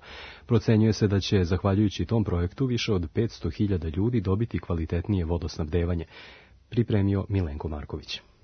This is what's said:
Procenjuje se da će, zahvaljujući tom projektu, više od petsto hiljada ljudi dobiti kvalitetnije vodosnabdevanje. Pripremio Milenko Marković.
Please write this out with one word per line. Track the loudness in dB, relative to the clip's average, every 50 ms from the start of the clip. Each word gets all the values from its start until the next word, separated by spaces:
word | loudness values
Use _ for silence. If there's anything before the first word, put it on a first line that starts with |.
| -10 -12 -18 -16 -16 -18 -18 -12 -2
Procenjuje | 2 2 2 4 4 6 6 6 4
se | 4 4 2 2
da | 2 2
će, | 2 2 2 2 2
zahvaljujući | 2 2 2 2 2 4 4 2 2 0 -2 -2
tom | 0 0 0 0
projektu, | 0 0 0 -2 -2 -2 -2 -2
više | -2 -2 -2 0 0
od | 0 0 -2 -2 -2
petsto | -2 -2 -2 -4 -6 -6 -6
hiljada | -2 -2 0 0 0 -2 -2 -4
ljudi | -2 -2 0 0 0 0
dobiti | 0 0 0 0 0 -2 -4 -4
kvalitetnije | -4 -4 -4 -4 -2 -2 -2 -2 0 0 0 0 0
vodosnabdevanje. | 0 -2 -2 -4 -4 -6 -6 -4 -2 -2 0 0 0 -2 -4 -6 -8 -14 -20 -20 -20 -20 -20 -20 _ _ _ _ _
Pripremio | -2 0 0 2 2 2 2 2 2 0 0 0
Milenko | -2 -2 -2 -2 -4 -6 -6 -6
Marković. | -6 -8 -8 -10 -10 -10 -10 -12 -14 -14 -14 _ _ _